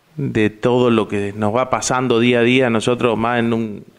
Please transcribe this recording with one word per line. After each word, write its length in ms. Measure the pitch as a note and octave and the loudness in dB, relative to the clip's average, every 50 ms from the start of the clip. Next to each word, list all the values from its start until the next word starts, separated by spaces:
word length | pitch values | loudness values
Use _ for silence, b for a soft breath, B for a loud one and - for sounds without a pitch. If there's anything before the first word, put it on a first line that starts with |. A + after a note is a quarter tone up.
| _ _ - | _ _ -10
de 340 | D3+ C#3 B2 A2+ A2+ G#2+ G#2 | -6 -6 -2 0 0 0 0
todo 400 | G#2+ - - B2+ A#2+ B2+ B2 A#2+ | -2 -2 -2 0 2 2 2 2
lo 160 | A2+ A2 G2+ | 2 2 0
que 260 | G2 G2+ G2+ G2+ G2+ G2+ | -2 -4 -6 -6 -6 -6
nos 180 | G#2+ G#2+ G#2 G#2+ | -4 -2 -2 0
va 160 | B2 B2+ - | -2 -2 -2
pasando 480 | A2+ A2 - - C3+ B2+ C3 B2 A#2 A2+ | -2 -4 -2 -2 -2 -2 0 0 0 2
día 220 | A#2+ B2 A#2+ A#2+ | 2 2 2 4
a 20 | |
día. 280 | A#2 A#2+ B2+ C3 C3 A#2+ | 4 4 4 4 2 2
Nosotros, 460 | A2+ G#2+ - B2 B2 A#2+ A#2+ A#2+ A2 | 0 0 0 -2 -2 0 0 0 0
más 220 | G#2+ A2+ A#2 A#2+ A#2+ | 0 -2 -2 0 0
en 140 | A#2 A#2 | 0 0
un, 320 | A#2 A2+ A2+ G#2+ G2+ - - - - | -2 -2 -4 -6 -8 -12 -16 -20 -20